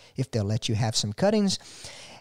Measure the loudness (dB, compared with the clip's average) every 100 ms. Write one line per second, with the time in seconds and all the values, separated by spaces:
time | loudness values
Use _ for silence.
0 | -10 -6 -2 0 0 0 0 0 0 0
1 | -2 2 4 4 2 0 -6 -18 -16 -16
2 | -18 -4